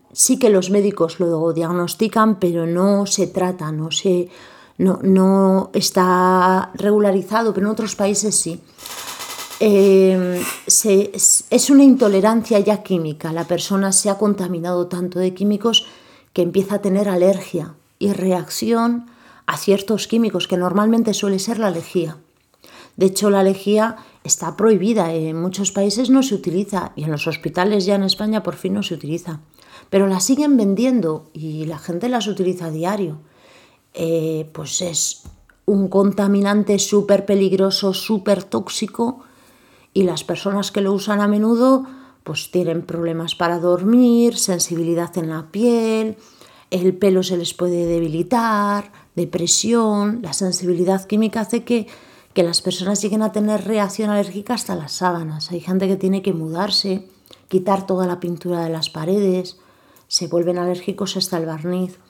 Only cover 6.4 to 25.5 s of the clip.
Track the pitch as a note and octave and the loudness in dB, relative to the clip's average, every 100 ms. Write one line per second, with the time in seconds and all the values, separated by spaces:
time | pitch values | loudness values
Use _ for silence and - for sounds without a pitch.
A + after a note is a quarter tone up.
6.4 | F3+ F#3 - - G3 G#3+ G3+ F#3+ F#3 G#3+ | 4 2 0 -4 0 2 2 0 -2 -2
7.4 | A3+ G3 G3+ A3 G#3+ - G3+ G3+ G#3 F#3 | 0 0 -2 -2 -4 -2 -2 0 -2 -2
8.4 | E3 E3 - - - - - - - - | -4 -8 -14 -20 -16 -14 -14 -14 -14 -14
9.4 | - - A3 G3+ G3 F#3+ F#3+ F#3 F3+ F3+ | -14 0 4 6 8 8 6 4 0 -2
10.4 | - - - - A3 G3 G3+ F#3+ - - | -6 -8 0 0 4 4 2 0 0 0
11.4 | - B3 - C#4 C#4 B3+ G#3+ F#3+ G#3 A3+ | 2 2 6 8 8 8 6 4 4 2
12.4 | G#3+ G#3 G#3 G3+ - F3+ D#3 D3+ D#3+ E3 | 2 2 4 0 0 -2 -2 -6 -6 -6
13.4 | E3 E3+ - G3 G3 F#3+ G#3 G3 G#3 G3+ | -2 -4 -2 0 0 0 0 0 0 0
14.4 | F3+ F3 E3+ F3 F3 F3+ F3+ F3+ F#3 F#3 | -2 -4 -4 -2 -4 -4 -4 -2 -2 0
15.4 | G3+ G#3 A#3 A3+ - - - - _ - | -2 0 0 0 -2 -10 -20 -20 _ -2
16.4 | F3 F#3+ F#3+ G3+ G3+ F#3+ G3+ F3+ F#3 F#3 | 0 0 0 -2 0 0 0 4 4 2
17.4 | - F3 D#3 - _ _ G3+ G3 F#3 F3+ | -2 -8 -8 -14 _ _ -2 0 0 0
18.4 | - - A3 A3+ A#3 A#3+ - _ - - | -2 -6 -2 0 0 -2 -6 _ -20 -10
19.4 | - - - G3 - G#3 - A3+ A3+ F#3 | -8 -4 0 0 0 -4 0 0 0 -2
20.4 | - F3+ F3+ F#3+ G#3+ A#3 A3 G3 G3+ F#3+ | -2 -2 0 2 2 2 2 0 -2 -2
21.4 | G3+ A3+ G#3 E3 - F3+ D#3+ D#3+ _ _ | -2 -2 -2 -4 -6 -6 -6 -8 _ _
22.4 | _ _ - - - - F#3 F#3+ G#3 G3 | _ _ -20 -20 -20 0 0 2 2 4
23.4 | F#3+ F#3+ G3+ G#3+ A3+ A#3 - _ D3 - | 4 2 0 2 0 -4 -16 _ -4 -4
24.4 | E3 D#3 A3 G3+ G3 G#3+ E3 E3 D#3+ D#3+ | -2 0 4 4 2 0 0 -2 -2 -4
25.4 | F3+ | -4